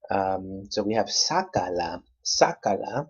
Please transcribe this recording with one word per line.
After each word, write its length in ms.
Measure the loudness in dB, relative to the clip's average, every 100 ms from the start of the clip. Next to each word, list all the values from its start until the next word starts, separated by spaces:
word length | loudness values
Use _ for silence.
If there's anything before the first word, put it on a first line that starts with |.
| -2
Um, 540 | 0 2 0 -4 -10 -6
so 140 | -2
we 100 | 0 2
have 120 | 2
sácala, 920 | 2 2 2 0 -2 -2 -2 -2 -4 -12 _
sácala. 840 | -4 2 2 2 -2 -2 -2 -4